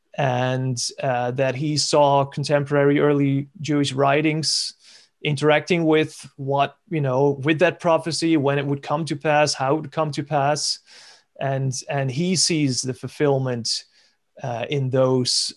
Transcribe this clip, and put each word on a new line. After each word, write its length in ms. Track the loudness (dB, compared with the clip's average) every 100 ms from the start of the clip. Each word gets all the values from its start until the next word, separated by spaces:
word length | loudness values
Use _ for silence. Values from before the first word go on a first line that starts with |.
| _ -4
and, 640 | -2 0 0 -2 -2 -4 -6 -6
uh, 260 | -4 -2 -2
that 220 | -2 -2 -2
he 220 | -2 -2
saw 480 | 0 4 4 4 0
contemporary 720 | -2 -2 0 0 2 4 4
early 500 | 4 4 2 0 -4 -8
Jewish 300 | -2 0 0
writings 840 | 0 2 2 0 -2 -2 -2 -4 -10 -20 -20 _ _
interacting 640 | -4 0 4 2 2 0 2
with 420 | 2 2 -6 -20 -12
what, 400 | -4 0 -2 -4 -8
you 120 | -4
know, 300 | 0 2 2 2
with 160 | 0 2
that 200 | 2 2
prophecy, 580 | 2 2 0 -2 2 2
when 200 | 2 0
it 80 | -2
would 160 | -4
come 240 | -4 -4 -4
to 100 | -4
pass, 380 | 0 2 2
how 220 | 0 0 0
it 60 |
would 100 | -2
come 180 | -4 -4
to 120 | -4
pass. 560 | -2 0 0 0 -2 -6 _ -20 -20 -20 _ -8
And, 320 | -4 -2 -2 -4 -6
and 220 | -4 -4
he 260 | -2 -2 0
sees 460 | 0 0 0 -2
the 140 | -4 -8
fulfillment, 880 | -8 -2 0 2 0 -4 -4 -8 -10 _ _ _ _ -12
uh, 240 | -8 -8 -4
in 200 | -4 0
those, 640 | 2 2 2 0 -2 -4